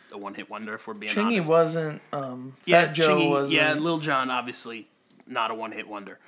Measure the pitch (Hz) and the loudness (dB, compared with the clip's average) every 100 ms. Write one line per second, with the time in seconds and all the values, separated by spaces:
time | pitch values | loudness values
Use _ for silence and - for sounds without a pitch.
0 | - 101 98 101 98 107 107 110 - 104 | -16 -12 -10 -10 -10 -10 -8 -10 -10 -10
1 | 107 107 226 226 156 165 160 165 156 147 | -4 0 0 0 4 4 4 0 -4 -8
2 | - 147 135 127 131 131 - 175 160 151 | -8 -8 -8 -10 -12 -10 4 4 4 4
3 | 160 151 165 139 139 151 151 151 165 160 | 4 6 4 2 2 2 4 2 0 0
4 | 151 135 131 123 120 113 117 113 104 _ | 0 0 0 -2 -4 -8 -8 -10 -14 _
5 | _ _ - 123 113 113 110 110 107 104 | _ _ -8 -2 -2 -2 -8 -10 -10 -12
6 | 95 95 | -12 -16